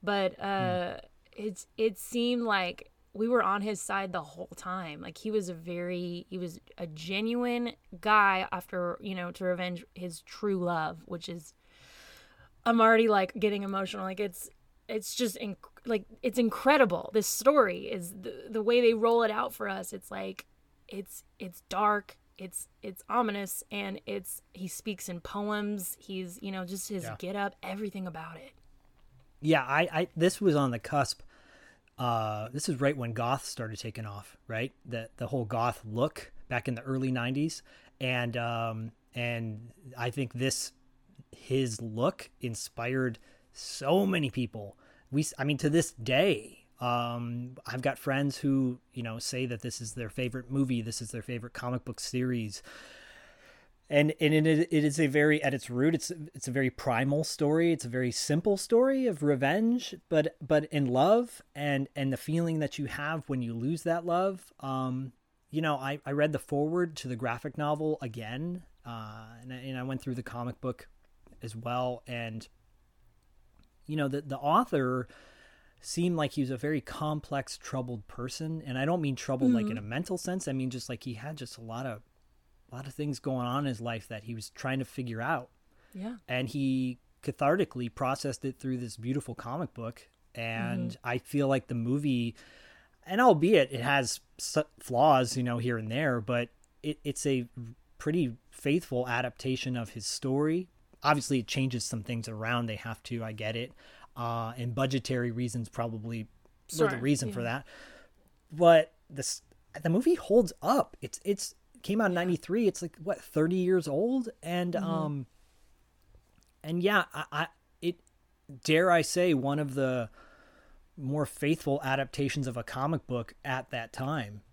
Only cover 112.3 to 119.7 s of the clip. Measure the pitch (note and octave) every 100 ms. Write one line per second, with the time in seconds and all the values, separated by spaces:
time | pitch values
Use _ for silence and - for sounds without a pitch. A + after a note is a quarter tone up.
112.3 | E3+ - G3 A3 - E3+ - D#3+ F3 -
113.3 | - D#3+ F#3 F3+ F#3 D#3+ C#3+ A3 C4 A3+
114.3 | - D#3+ F3 F3 E3+ F#3 E3 D#3 C#3+ B2+
115.3 | _ _ _ _ _ _ _ _ - _
116.3 | _ _ _ D3+ E3+ F3+ G#3 - C#3+ -
117.3 | D3 E3 _ _ _ E3+ F3 _ _ _
118.3 | _ _ C3+ - D#3 F#3 F3 D#3 - F3+
119.3 | D3 C3 C#3+ D3